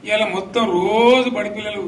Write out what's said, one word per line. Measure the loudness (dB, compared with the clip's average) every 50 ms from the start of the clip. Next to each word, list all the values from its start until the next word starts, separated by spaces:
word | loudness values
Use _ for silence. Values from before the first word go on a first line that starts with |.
| -4
ఇవాళ | -4 -2 -2 -2 -2 -4
మొత్తం | -6 -8 -4 -2 -2 0 0 0
రోజు | 0 0 0 2 4 6 6 6 4 2 0 -4
బడి | -4 -6 -6 -8
పిల్లలు | -8 -8 -8 -8 -8 -8